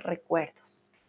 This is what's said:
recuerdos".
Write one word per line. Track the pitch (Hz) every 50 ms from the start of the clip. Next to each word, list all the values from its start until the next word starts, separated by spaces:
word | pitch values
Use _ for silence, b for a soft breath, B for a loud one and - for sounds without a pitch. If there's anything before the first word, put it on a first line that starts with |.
| -
recuerdos". | - 175 170 - - 165 165 156 143 - - - - - - - _ _ _ _